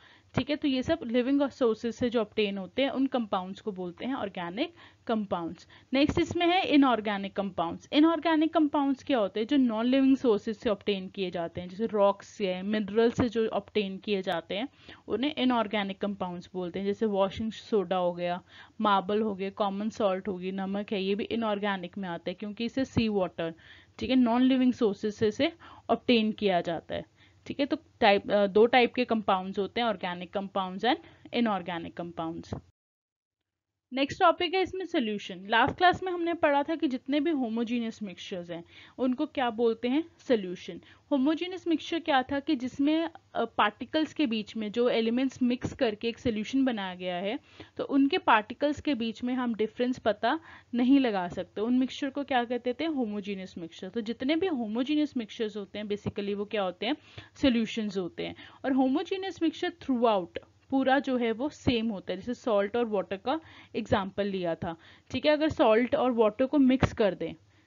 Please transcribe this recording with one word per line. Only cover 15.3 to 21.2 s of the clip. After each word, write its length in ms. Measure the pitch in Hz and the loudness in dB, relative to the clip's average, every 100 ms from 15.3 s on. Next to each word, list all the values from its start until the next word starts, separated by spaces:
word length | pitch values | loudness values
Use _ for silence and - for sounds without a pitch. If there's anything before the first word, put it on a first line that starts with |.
इनऑर्गेनिक 640 | - 254 240 214 214 196 190 | 0 2 2 0 -2 -4 -4
कंपाउंड्स 520 | 202 196 185 175 - | -6 -4 -6 -8 -10
बोलते 240 | 185 180 185 | -8 -6 -4
हैं। 80 | 196 | -2
जैसे 200 | 202 220 | 0 0
वॉशिंग 460 | 196 190 - 220 | 2 0 0 -6
सोडा 440 | - - 214 180 185 | -6 0 0 2 0
हो 160 | 180 | 0
गया, 300 | 175 175 175 - - - - | -2 -4 -4 -8 -20 -18 -2
मार्बल 420 | 214 196 185 208 | 2 2 2 0
हो 120 | 220 | 0
गया, 160 | 190 196 | -2 -6
कॉमन 380 | 196 202 196 214 | -2 -2 -2 -4
सॉल्ट 400 | - 208 185 190 | 0 0 0 -4
होगी, 240 | 185 180 | -6 -6
नमक 400 | 196 190 196 208 | -6 -4 -4 -4
है, 100 | 208 | -2
ये 120 | 190 | -2
भी 100 | 202 | -2